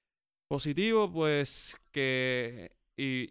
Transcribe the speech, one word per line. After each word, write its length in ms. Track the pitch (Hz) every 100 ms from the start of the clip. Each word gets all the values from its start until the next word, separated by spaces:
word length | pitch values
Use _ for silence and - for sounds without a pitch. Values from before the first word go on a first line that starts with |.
| _ _ _ _ -
Positivo, 640 | 143 147 143 214 220 202
pues, 640 | 165 156 147 135 - - - _
que, 800 | 143 135 131 127 123 117 120 85 _ _ -
y, 340 | 135 127 120